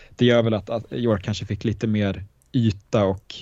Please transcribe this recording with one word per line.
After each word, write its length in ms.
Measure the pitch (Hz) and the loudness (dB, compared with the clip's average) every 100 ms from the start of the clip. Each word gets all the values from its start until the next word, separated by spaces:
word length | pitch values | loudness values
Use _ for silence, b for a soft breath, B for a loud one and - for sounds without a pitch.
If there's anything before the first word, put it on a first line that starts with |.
| B - | B 2
det 80 | |
gör 180 | 120 120 | 4 6
väl 120 | 113 | 4
att, 160 | 110 - | 0 -4
att 220 | 117 - | -8 -6
York 300 | 131 120 104 | -4 0 0
kanske 220 | - 107 101 | -2 -6 -6
fick 180 | 120 | -4
lite 220 | 117 104 113 | -4 -2 -2
mer 380 | 107 101 90 95 _ _ | 0 -2 -4 -10 _ _
yta 520 | 127 113 98 - 113 | 0 0 0 -2 0
och 300 | 98 95 - - | 0 -2 -8 -20